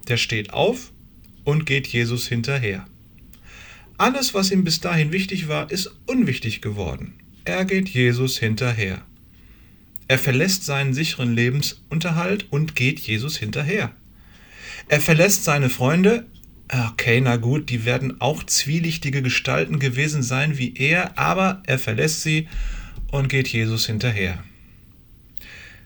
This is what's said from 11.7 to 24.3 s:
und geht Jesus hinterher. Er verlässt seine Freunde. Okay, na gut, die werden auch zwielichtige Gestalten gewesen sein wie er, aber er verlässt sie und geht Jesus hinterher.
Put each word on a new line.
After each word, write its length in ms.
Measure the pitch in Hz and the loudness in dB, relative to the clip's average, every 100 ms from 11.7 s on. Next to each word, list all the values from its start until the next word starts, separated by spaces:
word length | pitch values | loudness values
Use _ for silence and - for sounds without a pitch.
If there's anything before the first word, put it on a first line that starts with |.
| - - 160 175 165 180 208 - | -6 -6 -4 0 0 0 -2 -2
und 240 | 143 156 - | -2 -2 0
geht 240 | 127 156 | 0 0
Jesus 380 | - 110 139 - | -4 -4 -2 -4
hinterher. 540 | 110 135 147 208 123 - - - - - - - - - - | -4 -4 -2 0 -2 -6 -20 -20 -20 -20 -20 -20 -18 -16 0
Er 120 | 147 | 2
verlässt 420 | 139 160 190 202 | 4 6 6 4
seine 260 | - 147 131 | 2 2 2
Freunde. 580 | - 127 165 190 233 - - - - - | 2 2 6 6 4 0 -18 -20 -20 -4
Okay, 520 | 127 117 - - 117 | -2 -2 -2 2 4
na 180 | 131 120 | 4 2
gut, 320 | 117 147 151 | 2 0 -2
die 140 | 120 | -4
werden 380 | 110 127 131 - | 0 -2 -2 -2
auch 220 | 127 156 | -2 -2
zwielichtige 800 | - - 135 165 165 160 143 139 | -2 -2 0 0 0 -2 -2 -2
Gestalten 560 | 127 - - 139 - 151 | 0 0 0 0 0 0
gewesen 420 | 135 123 151 151 | 0 0 0 0
sein 360 | 123 131 147 135 | 0 0 0 0
wie 160 | 123 - | -4 -2
er, 420 | 139 170 180 - | 0 2 0 0
aber 460 | 151 180 190 190 - | 0 2 2 0 -2
er 140 | 131 | -2
verlässt 420 | - 113 156 156 | 0 0 0 0
sie 260 | 160 156 156 - - - - - - | 0 0 -2 -4 -4 -6 -10 -10 -4
und 180 | 139 135 | 0 2
geht 200 | 135 131 | 2 0
Jesus 400 | 117 110 113 - | 0 0 0 0
hinterher. 560 | 104 123 104 92 | 0 0 0 -2